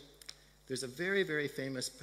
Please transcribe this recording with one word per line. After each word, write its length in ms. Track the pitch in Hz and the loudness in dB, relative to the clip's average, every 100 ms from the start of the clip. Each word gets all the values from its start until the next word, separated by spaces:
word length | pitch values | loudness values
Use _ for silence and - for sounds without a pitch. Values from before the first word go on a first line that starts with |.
| - - - - - - - | -12 -18 -18 -18 -20 -20 -6
there's 160 | 127 | -4
a 40 | 131 | -4
very, 360 | 131 180 196 | -2 2 4
very 240 | 180 151 143 | 4 2 0
famous, 440 | 147 135 131 123 - | -2 -4 -2 -4 -8